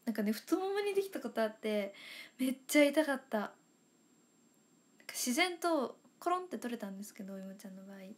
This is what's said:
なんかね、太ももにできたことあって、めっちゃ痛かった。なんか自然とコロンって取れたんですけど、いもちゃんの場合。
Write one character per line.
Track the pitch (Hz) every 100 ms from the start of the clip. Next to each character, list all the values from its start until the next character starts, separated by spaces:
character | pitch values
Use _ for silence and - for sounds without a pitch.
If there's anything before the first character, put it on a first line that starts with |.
な | -
ん |
か | 214
ね、 | 208
太 | 220 - 349
も | 381
も | 403
に | 403
で | 392
き | 392
た | 269
こ | 254
と | -
あ | 220
っ | 214
て、 | 214 214 202 - - - - -
め | 262
っ | 254 -
ち | 294
ゃ |
痛 | 285 294 302
か |
っ | 262 -
た。 | 220
な | 202
ん |
か | - _ _ _ _ _ _ _ _ _ _ _ _ _ - -
自 | - -
然 | 247 359 349
と | 349 311 240 - - -
コ | 349
ロ | 359
ン |
っ | 359
て | 226
取 | 247
れ | 233
た | 202
ん | 196
で | 208
す |
け | -
ど、 | 196 196
い |
も | 190 196
ち | 202
ゃ |
ん | 190
の |
場 | 190
合。 | 196 190